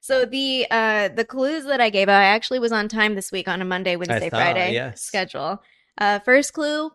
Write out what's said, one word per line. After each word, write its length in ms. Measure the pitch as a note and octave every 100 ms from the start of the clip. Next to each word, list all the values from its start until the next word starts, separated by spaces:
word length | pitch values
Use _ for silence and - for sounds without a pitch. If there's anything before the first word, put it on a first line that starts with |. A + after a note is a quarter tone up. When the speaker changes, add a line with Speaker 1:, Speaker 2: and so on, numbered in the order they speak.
Speaker 1:
So 240 | - C4
the, 420 | A#3+ C4 C4+ C4 -
uh, 380 | A3+ A3 G#3+ A3+
the 160 | A3+
clues 400 | A3+ C4 C4+ D#4+
that 160 | C#4 C4+
I 100 | A3+
gave 180 | G3+ G3
out, 120 | G3
I 60 | G3
actually 340 | G#3+ - B3+
was 100 | A#3
on 160 | A3 G#3+
time 300 | G#3+ G#3+ G3+
this 160 | -
week 160 | F#3+ F3+
on 120 | F3+
a 40 |
Monday, 320 | F#3 F#3 F#3 F3
Wednesday, 300 | F3 A2+ E3
Speaker 2:
I 20 |
saw, 80 | A#2
Speaker 1:
Friday 360 | F3 F3+ F3+
Speaker 2:
yes. 300 | A#2+ C3 -
Speaker 1:
schedule. 580 | - G3+ F#3 C#3 D3 G3+ _ _ _ -
Uh, 220 | G3+ G#3
first 320 | C#4 C4 C#4+
clue, 380 | - D4 D4+ D#4